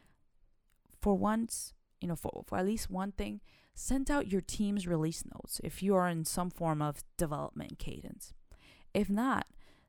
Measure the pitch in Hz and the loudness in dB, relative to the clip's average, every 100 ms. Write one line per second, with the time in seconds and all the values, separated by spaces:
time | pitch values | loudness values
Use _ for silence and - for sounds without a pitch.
0 | _ _ _ _ _ _ _ _ _ - | _ _ _ _ _ _ _ _ _ 0
1 | 208 190 202 220 226 - - - _ _ | 4 4 4 2 0 -4 -8 -14 _ _
2 | 180 165 - - - 202 185 220 - 185 | -4 -4 -4 -8 -4 0 0 0 -2 -4
3 | 196 - 208 208 - - _ - - 269 | -4 -4 -6 -8 -14 -20 _ -8 0 2
4 | 269 285 226 190 - - 202 202 175 165 | 4 2 4 0 0 0 0 0 2 2
5 | 160 160 - - - - - - 190 190 | 2 -2 -8 -12 -10 -6 -6 0 4 6
6 | 180 165 156 - 180 - 165 151 151 143 | 6 2 0 0 -2 0 0 2 0 -2
7 | - - 160 143 143 - - - - - | -8 -4 -2 -2 -4 -8 -10 -8 -6 -6
8 | - - - - - - - - - 190 | -10 -14 -16 -18 -20 -20 -20 -20 -4 0
9 | 202 202 240 - - - - - | 2 2 2 2 -2 -10 -20 -20